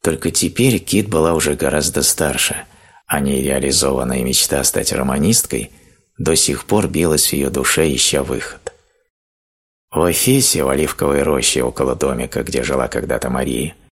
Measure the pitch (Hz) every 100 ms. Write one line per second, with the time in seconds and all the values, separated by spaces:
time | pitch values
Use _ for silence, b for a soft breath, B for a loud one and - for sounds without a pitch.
0 | - 78 82 - 85 - 131 110 - 98
1 | 104 80 80 82 76 69 69 73 78 73
2 | 69 - 76 - - - - b b b
3 | - 73 69 67 67 67 69 67 69 67
4 | 64 64 64 65 - 69 - - 67 69
5 | 67 67 80 117 - 64 - b b b
6 | b - 80 78 - 69 - 104 - 78
7 | 85 76 - 69 69 67 65 - 80 65
8 | - 71 67 64 - - - - _ _
9 | _ _ _ _ _ _ _ _ _ 78
10 | 85 82 - 135 117 - 67 69 76 -
11 | 71 71 71 69 - 65 62 - 65 64
12 | 71 62 62 60 64 65 64 67 62 62
13 | - 62 62 64 67 60 156 - _